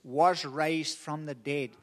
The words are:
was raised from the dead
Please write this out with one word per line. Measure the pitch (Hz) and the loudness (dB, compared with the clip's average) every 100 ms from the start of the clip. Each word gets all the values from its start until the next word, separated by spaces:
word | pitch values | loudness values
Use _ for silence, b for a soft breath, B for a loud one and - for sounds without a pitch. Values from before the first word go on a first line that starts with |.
was | 135 131 170 180 147 | -4 4 6 4 -2
raised | 135 156 160 156 - | -2 0 0 -2 -6
from | - 151 151 | -8 -8 -8
the | 131 | -8
dead | 113 143 127 - | -4 -4 -4 -8